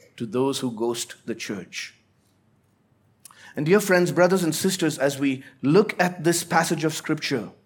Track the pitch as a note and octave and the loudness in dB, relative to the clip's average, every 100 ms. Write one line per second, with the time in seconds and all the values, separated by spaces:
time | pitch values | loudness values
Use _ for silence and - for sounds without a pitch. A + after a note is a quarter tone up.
0 | - - A2+ A#2+ C3+ C3 B2+ G#2+ A#2+ A#2 | -20 -12 -6 -2 -2 -2 -6 -4 -4 -4
1 | - - - A2 - G2 E2+ - - - | -8 -12 -12 -10 -8 -10 -12 -14 -14 -16
2 | _ _ _ _ _ _ _ _ _ _ | _ _ _ _ _ _ _ _ _ _
3 | _ _ - _ - - D3+ G3+ G3 F3+ | _ _ -20 _ -16 -6 2 2 4 4
4 | F3 C#3+ F3+ F#3 E3 D#3 F#3 F#3 D#3+ D3 | 4 4 4 4 0 0 -2 0 -2 0
5 | C#3 C3 C#3 C3 - - C3 F3+ G#3+ - | -2 0 -2 -2 -8 -4 2 4 4 2
6 | F3+ - D#3+ E3+ - E3 E3+ D#3 D#3 D3+ | 0 0 0 0 0 0 0 0 -2 -4
7 | - D3+ - C3 F#2 - | -4 -4 -2 -4 -6 -14